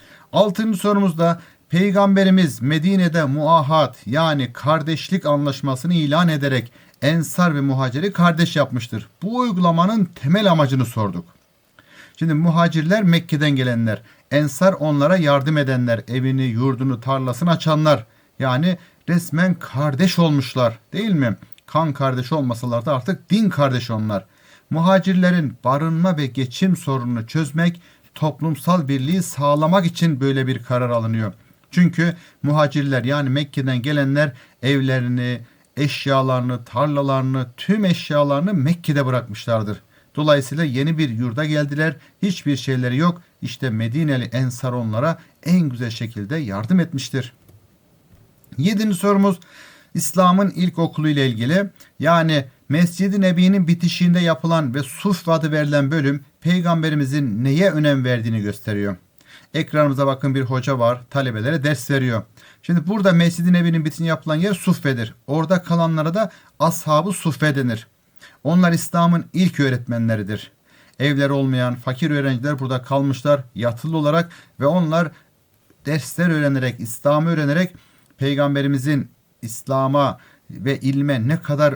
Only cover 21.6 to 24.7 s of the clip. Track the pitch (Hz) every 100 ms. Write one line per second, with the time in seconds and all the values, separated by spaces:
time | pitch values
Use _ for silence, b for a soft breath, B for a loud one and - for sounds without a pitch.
21.6 | - 151 160 139 135 127 127 160 131 117
22.6 | 123 117 117 131 - 190 - 202 208 147
23.6 | 139 123 120 110 107 101 - b b b
24.6 | -